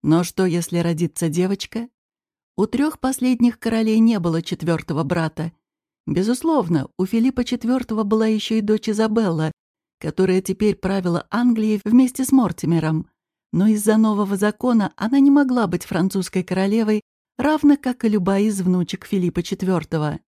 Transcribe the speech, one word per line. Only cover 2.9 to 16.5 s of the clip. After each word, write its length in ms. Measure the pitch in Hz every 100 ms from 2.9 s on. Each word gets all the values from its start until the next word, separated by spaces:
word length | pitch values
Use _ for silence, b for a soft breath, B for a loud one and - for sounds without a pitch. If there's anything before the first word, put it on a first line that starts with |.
| -
последних 600 | 262 262 254 240 240 -
королей 400 | 233 226 220 220
не 180 | 226 214
было 220 | 170 165
четвёртого 640 | 165 - 165 160 - 151
брата. 480 | 151 175 160 - 165 _ _ _ _ _ -
Безусловно, 840 | - 208 254 320 302 170 160 - -
у 80 | 190
Филиппа 380 | 226 254 262
четвёртого 600 | 240 240 226 254 247 220
была 240 | 208 220 220
ещё 280 | 214 - 226
и 60 |
дочь 260 | 208 214 220
Изабелла, 640 | 214 220 220 208 160 160 - _ _ _ _
которая 420 | 156 165 185 185
теперь 340 | 190 190 214 196
правила 520 | 185 196 180 170 -
Англией 520 | 214 247 226 214 214
вместе 400 | 208 240 254 254
с 80 | 262
Мортимером. 760 | 262 208 - 143 165 156 156 - _ _ _ _
Но 160 | - 208
из-за 300 | 214 208 220
нового 400 | 220 202 196 196
закона 560 | 208 - 254 226 196 -
она 240 | 220 277
не 120 | 277
могла 360 | 285 269 247 202
быть 160 | 175
французской 600 | - 165 185 196 180 185
королевой, 580 | 180